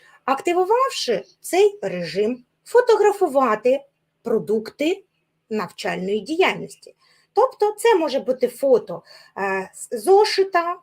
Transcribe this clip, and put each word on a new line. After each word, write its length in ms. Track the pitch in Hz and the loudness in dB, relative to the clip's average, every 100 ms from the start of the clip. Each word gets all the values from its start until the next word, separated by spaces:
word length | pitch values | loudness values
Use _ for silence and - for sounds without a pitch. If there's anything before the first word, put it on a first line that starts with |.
| _ _ | _ _
активувавши 1000 | - 269 349 349 370 480 539 - - 208 - _ | -4 -2 0 0 2 0 0 -2 -4 -4 -6 _
цей 380 | - 349 403 403 | -2 2 2 0
режим, 640 | 196 175 165 180 214 247 _ _ | -6 -6 -6 -2 -2 -4 _ _
фотографувати 1160 | - 480 494 403 415 392 349 269 254 214 247 277 - _ _ _ | 0 2 4 4 2 2 0 2 0 0 0 -2 -4 _ _ _
продукти 840 | 233 220 160 220 220 - 311 403 - _ _ _ - | -4 -4 -2 -4 -4 -4 -2 -4 -8 _ _ _ -10
навчальної 680 | 214 175 - 190 175 185 214 | -8 -8 -8 -6 -6 -4 -6
діяльності. 760 | 196 330 294 180 165 - - - _ _ _ | -4 0 0 -2 -10 -18 -20 -20 _ _ _
Тобто 400 | - 523 - 415 | 0 0 0 -2
це 220 | 427 466 | 2 2
може 260 | 392 302 254 | 2 2 -2
бути 280 | 190 254 240 | -4 -2 -4
фото, 540 | - 277 240 - 165 - - _ - | -2 2 2 0 -12 -16 -20 _ -8
е, 320 | 196 190 190 | -4 -4 -6
з 240 | - - 233 | -14 -12 -4
зошита, 760 | 220 392 427 - 381 349 339 359 | 4 4 4 0 0 0 -2 -6